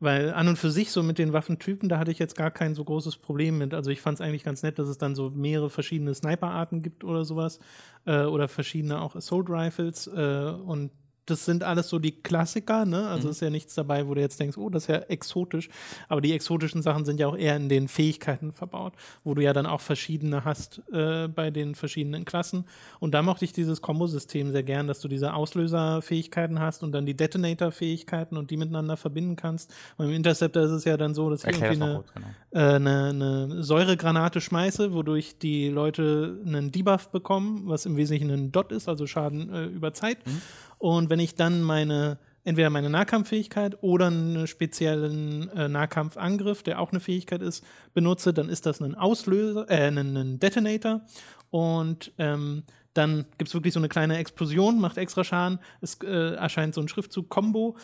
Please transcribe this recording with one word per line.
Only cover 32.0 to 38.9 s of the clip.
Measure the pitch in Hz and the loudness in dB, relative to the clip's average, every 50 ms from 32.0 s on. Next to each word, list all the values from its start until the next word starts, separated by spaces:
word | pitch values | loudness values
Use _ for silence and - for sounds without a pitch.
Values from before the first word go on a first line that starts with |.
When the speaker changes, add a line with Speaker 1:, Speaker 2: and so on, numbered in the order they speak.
Speaker 2:
kurz, | - - - - - - 101 - _ - | -6 -10 -14 -14 -12 -12 -14 -16 _ -2
genau. | - 165 147 143 | 4 6 8 8
Speaker 1:
äh, | 143 | 8
eine, | 139 139 139 139 139 139 139 143 139 139 135 135 135 135 139 | 8 6 6 4 4 2 2 0 0 0 0 0 0 -2 -2
eine | 160 170 | -4 -2
Säuregranate | 160 139 156 160 185 185 185 165 165 165 160 165 160 170 - 170 | 0 4 4 6 6 4 4 2 4 2 4 4 2 2 0 -2
schmeiße, | - - 175 165 180 196 - - 208 202 | -2 0 0 2 2 2 2 0 0 0
wodurch | 175 165 156 156 156 151 156 - - - | 0 0 0 0 0 0 -2 -4 -8 -4
die | - 156 147 147 143 143 | -2 0 0 0 0 0
Leute | 143 147 147 156 151 - 156 151 151 151 156 175 180 202 214 | 0 2 0 0 2 2 2 2 2 2 0 -2 -6 -6 -4
einen | 170 151 143 143 143 | -4 -2 -2 -2 -2
Debuff | 135 185 190 202 196 185 - - | -2 0 2 4 4 2 2 -2
bekommen, | - 185 180 - 196 190 196 214 214 208 190 | -6 -4 -2 0 0 0 0 -2 -4 -4 -4
was | 185 156 151 - | -2 -2 -2 -2
im | 180 156 | 0 0
Wesentlichen | 143 151 147 151 147 147 147 | 2 2 2 2 0 0 0
ein | 139 139 139 135 | 0 0 -2 0
Dot | - 185 196 - | 2 0 0 0
ist, | 214 220 - | -2 -6 -4
also | 185 | -4